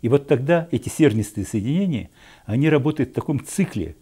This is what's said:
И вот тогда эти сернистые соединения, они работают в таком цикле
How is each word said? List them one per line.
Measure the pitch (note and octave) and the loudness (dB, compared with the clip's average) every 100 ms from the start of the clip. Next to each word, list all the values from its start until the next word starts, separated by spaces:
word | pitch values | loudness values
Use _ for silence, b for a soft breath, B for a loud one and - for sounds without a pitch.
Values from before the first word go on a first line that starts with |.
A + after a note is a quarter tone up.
И | A#2 | 2
вот | C#3 - | 0 2
тогда | C#3 C3+ E3+ E3 | 0 2 0 0
эти | A#2+ - | -4 -4
сернистые | - D3+ A2 G2+ - | 2 4 4 -2 -6
соединения, | F#2+ A2 G#2 D#3+ G3 C3 F2 b b b - | -4 -4 -2 0 0 -2 -6 b b b -4
они | A2 D3+ | 0 4
работают | D3+ C3+ D3+ B2+ | 4 2 -2 -2
в | |
таком | - - C#3+ | -4 -4 -4
цикле | - - F#3+ A2 D#2+ - | -4 -2 -2 -2 -8 -10